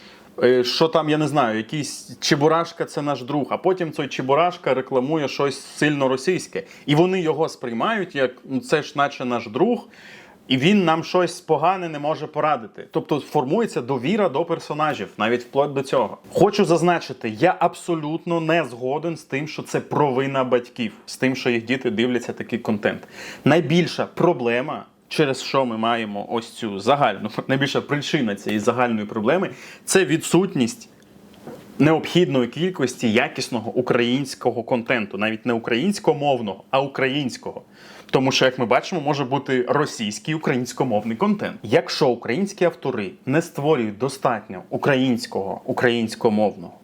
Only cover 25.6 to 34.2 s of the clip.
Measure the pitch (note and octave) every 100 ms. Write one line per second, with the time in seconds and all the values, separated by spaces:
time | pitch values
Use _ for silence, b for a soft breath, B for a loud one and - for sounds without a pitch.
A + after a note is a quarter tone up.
25.6 | B2+ A2 A2+ A#2 G#2+ G2+ - A#2 - -
26.6 | A2 G2 G#2+ C#3+ B2 G2 G#2+ - - C#3
27.6 | C#3 B2 - D3 C#3 D#3 A2+ G2 - G#2+
28.6 | G#2 A#2+ B2 A2 G#2 A2 G#2+ F3+ F#3 B
29.6 | B B - F#3+ F3+ D#3 - E3+ G3 D3
30.6 | A#2 - - - - - - - - -
31.6 | - - D3 D#3+ - F3 E3 C3+ A#2 C#3+
32.6 | F3+ F3 B2 - A#2 A2+ D3+ - - A#2+
33.6 | A2 B2 B2 B2 A#2+ C3